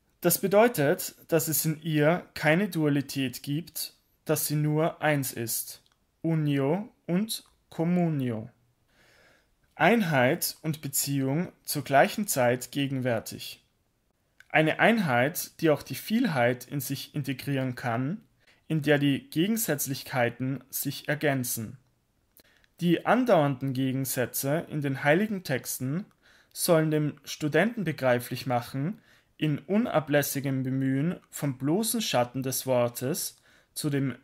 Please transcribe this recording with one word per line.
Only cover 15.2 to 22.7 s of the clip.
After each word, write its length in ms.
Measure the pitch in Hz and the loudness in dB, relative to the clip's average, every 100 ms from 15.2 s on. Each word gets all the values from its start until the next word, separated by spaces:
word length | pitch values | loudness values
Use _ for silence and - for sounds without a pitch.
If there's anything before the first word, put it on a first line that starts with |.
| 135 175 - - | 2 -2 -10 0
die 100 | 160 | 2
auch 120 | 143 | 2
die 120 | - | 0
Vielheit 720 | 131 - 220 240 143 120 123 - | -10 -2 0 2 2 2 0 -4
in 140 | 143 | -6
sich 340 | - 135 - | -6 -8 -8
integrieren 600 | 147 139 123 - 139 131 | -8 -6 -6 -4 -2 -2
kann, 460 | 123 123 117 135 208 _ _ _ _ - | -4 -4 -2 -2 -6 _ _ _ _ -4
in 140 | 156 | -2
der 160 | 147 143 | 2 2
die 320 | 143 135 - | 4 0 -2
Gegensätzlichkeiten 1300 | 151 196 226 - 139 135 135 - 135 120 120 131 139 - | -2 0 0 -2 -2 -4 -6 -4 0 0 0 -6 -6 -8
sich 400 | - 147 - - | -8 -6 -8 -6
ergänzen. 680 | 147 151 135 123 - 107 - _ _ _ _ _ _ _ _ _ | -2 0 0 -2 -6 -8 -12 _ _ _ _ _ _ _ _ _